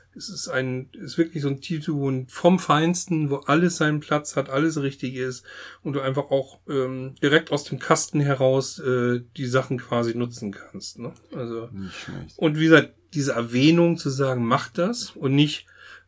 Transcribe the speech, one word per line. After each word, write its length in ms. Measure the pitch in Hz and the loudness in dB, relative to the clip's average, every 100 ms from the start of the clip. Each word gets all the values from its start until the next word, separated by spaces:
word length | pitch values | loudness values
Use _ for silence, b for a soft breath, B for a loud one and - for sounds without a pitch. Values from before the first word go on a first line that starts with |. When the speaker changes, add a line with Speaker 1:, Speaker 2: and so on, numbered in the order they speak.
| b - | b -16
Speaker 1:
Es 140 | - | -14
ist 180 | 160 - | -10 -6
ein, 420 | 127 131 127 131 | -4 -2 -6 -10
ist 240 | - 143 - | -14 -10 -2
wirklich 240 | 165 156 | -2 0
so 60 | 139 | -4
ein 120 | 135 | -4
Titel, 320 | - 160 151 | -4 -6 -4
wo 320 | 147 139 131 127 | -2 -2 -2 -6
vom 320 | - 175 180 | 0 4 4
Feinsten, 720 | - 147 165 175 - 160 147 | 4 2 4 0 -2 0 0
wo 60 | 139 | -2
alles 400 | - 151 175 - | 2 4 4 2
seinen 220 | 151 151 | 0 0
Platz 360 | - 147 147 147 | -2 -2 -2 -4
hat, 140 | 135 | -2
alles 300 | 135 160 151 | 0 0 0
richtig 360 | 139 135 127 131 | -4 -4 -8 -6
ist 280 | 127 127 B B B B | -6 -8 B B B B
und 120 | - | -6
du 80 | 139 | -4
einfach 280 | 135 131 - | -2 -2 0
auch, 300 | 139 - - - | 0 -2 -10 -4
ähm, 460 | 139 131 131 131 131 | -2 -2 -4 -10 -2
direkt 280 | 147 156 160 | 2 4 2
aus 120 | 147 | -4
dem 160 | - 131 | -4 -8
Kasten 400 | - 160 - 151 | 2 2 2 0
heraus, 580 | 143 131 131 131 135 - | 0 2 4 2 0 -4
äh, 440 | 143 127 123 123 120 - | -2 0 0 -2 -4 -8
die 100 | 123 | -2
Sachen 300 | 131 127 135 | 0 0 -6
quasi 340 | - 120 117 117 | -2 -2 -2 -2
nutzen 360 | 120 117 107 | -6 -6 -10
kannst, 480 | 98 - 98 - - | -10 -14 -16 -16 -14
ne? 140 | 120 - _ 151 | -16 -16 _ -12
Also 340 | 117 113 117 | -8 -8 -10
Speaker 2:
Nicht 240 | 98 95 - | -12 -12 -12
schlecht. 380 | - 92 85 - | -12 -12 -14 -2
Speaker 1:
und 220 | 165 151 | 0 2
wie 60 | 160 | 8
gesagt, 280 | 156 127 _ _ | 8 6 _ _
diese 180 | 147 139 | -4 -2
Erwähnung 640 | 117 117 123 147 170 170 165 | -2 -2 4 6 6 4 2
zu 120 | 143 | -2
sagen, 360 | 131 135 127 117 | 0 0 0 2
„Mach 220 | 123 - | 0 0
das“ 420 | - 180 240 - - | -2 -2 -2 -8 -6
und 180 | 135 139 | 0 4
nicht, 300 | 147 - b b b b | 4 2 b b b b